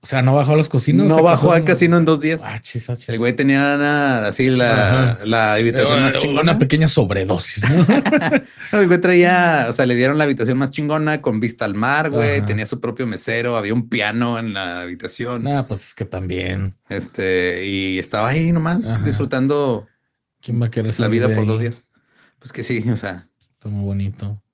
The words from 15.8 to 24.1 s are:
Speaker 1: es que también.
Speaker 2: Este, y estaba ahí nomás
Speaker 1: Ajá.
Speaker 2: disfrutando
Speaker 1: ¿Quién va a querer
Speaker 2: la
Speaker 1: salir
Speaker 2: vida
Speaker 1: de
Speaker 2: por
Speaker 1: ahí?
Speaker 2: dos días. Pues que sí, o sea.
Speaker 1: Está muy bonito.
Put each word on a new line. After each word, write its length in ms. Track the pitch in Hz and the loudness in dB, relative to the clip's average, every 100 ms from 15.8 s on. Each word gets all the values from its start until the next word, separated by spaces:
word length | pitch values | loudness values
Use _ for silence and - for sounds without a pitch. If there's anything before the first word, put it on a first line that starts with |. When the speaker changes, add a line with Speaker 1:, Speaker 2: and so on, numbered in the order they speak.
| - | -12
Speaker 1:
es 60 | - | -12
que 80 | |
también. 720 | 104 92 92 90 92 95 98 - _ | -10 -8 -6 -6 -4 -4 -6 -8 _
Speaker 2:
Este, 760 | 101 90 - 95 92 90 90 95 | -10 -8 -6 -2 0 0 -4 -6
y 320 | 98 95 95 | -4 -4 -4
estaba 300 | 92 107 113 | -4 -2 -2
ahí 240 | 147 165 | 0 0
nomás 340 | 170 160 180 151 | 0 0 -4 -4
Speaker 1:
Ajá. 120 | 113 104 | -2 -2
Speaker 2:
disfrutando 840 | 104 135 131 135 147 143 113 101 _ _ _ _ _ | -2 -2 -2 0 0 0 -4 -8 _ _ _ _ _
Speaker 1:
¿Quién 200 | - 120 | -8 -4
va 40 | 117 | -2
a 40 | |
querer 180 | 117 110 107 | -2 -4 -2
Speaker 2:
la 60 | 107 | 0
Speaker 1:
salir 60 | |
Speaker 2:
vida 160 | 113 113 | 0 0
Speaker 1:
de 40 | 107 | 0
Speaker 2:
por 80 | |
Speaker 1:
ahí? 40 | 107 | 0
Speaker 2:
dos 140 | 110 | 0
días. 240 | 117 117 _ _ _ _ _ _ | -4 -6 _ _ _ _ _ _
Pues 120 | 123 | -18
que 100 | - | -12
sí, 200 | 110 120 110 | -6 -4 -2
o 60 | 110 | -4
sea. 320 | 104 92 - _ _ | -4 -10 -16 _ _
Speaker 1:
Está 160 | _ 110 | _ -10
muy 160 | 101 101 | -6 -4
bonito. 580 | 98 98 | -4 -4